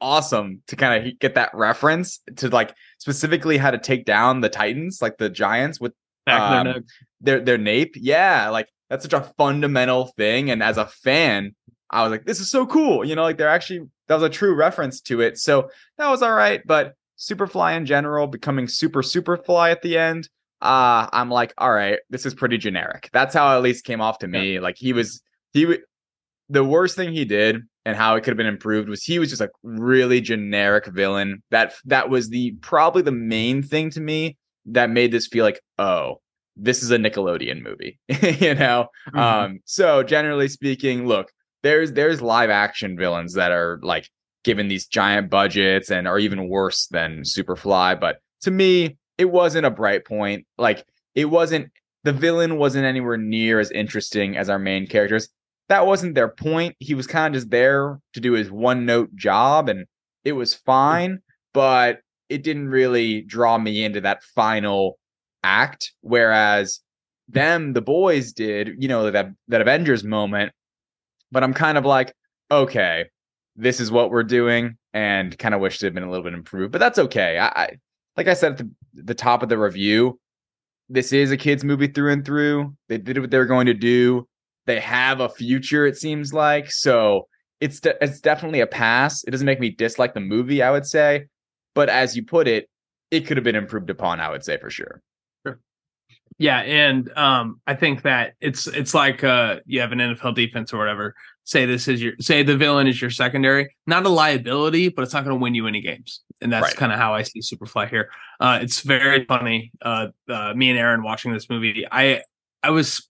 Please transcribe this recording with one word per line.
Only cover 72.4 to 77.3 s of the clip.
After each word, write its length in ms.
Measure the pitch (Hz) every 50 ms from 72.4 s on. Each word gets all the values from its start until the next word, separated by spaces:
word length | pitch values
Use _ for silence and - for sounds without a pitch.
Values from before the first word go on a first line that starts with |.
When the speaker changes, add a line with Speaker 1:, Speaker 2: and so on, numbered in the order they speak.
| _ _
Speaker 1:
Okay, 560 | 147 143 131 - - 113 95 87 82 82 85 - _ _ _ _ _ _ _ _ _
this 240 | 107 110 127 123 123
is 100 | 120 107
what 200 | 113 120 120 95
we're 120 | 113 117 117
doing, 540 | 107 123 120 120 120 117 117 117 117 113 - _ _ -
and 420 | 107 107 104 101 98 95 90 87 -
kinda 200 | - 113 107 98
wished 240 | 98 95 - - 104
it 40 |
had 80 | 95 85
been 80 | 92 90
a 60 | 90
little 140 | 90 92 82
bit 100 | 87 87
improved, 380 | 85 80 - - 95 95 101 120
but 60 | -
that's 200 | 233 - - 208
okay. 400 | 151 123 - 113 95 85